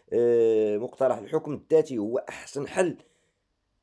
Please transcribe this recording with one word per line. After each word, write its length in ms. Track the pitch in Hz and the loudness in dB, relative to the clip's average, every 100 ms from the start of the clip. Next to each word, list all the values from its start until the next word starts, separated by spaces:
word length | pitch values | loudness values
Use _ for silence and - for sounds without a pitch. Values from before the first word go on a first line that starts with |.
| _ | _
آه، 640 | 113 120 117 113 110 107 104 | 0 4 4 4 4 2 -2
مقترح 420 | 123 - 131 117 | -6 -2 0 0
الحكم 340 | 107 156 151 | -4 -6 -4
الذاتي 460 | 139 - 160 156 120 | -10 2 2 2 -2
هو 260 | 104 120 - | -2 -4 -6
أحسن 380 | - - - 135 | -12 -12 -10 -6
حل، 300 | - 180 131 _ _ _ _ _ _ _ _ | -2 -2 -4 _ _ _ _ _ _ _ _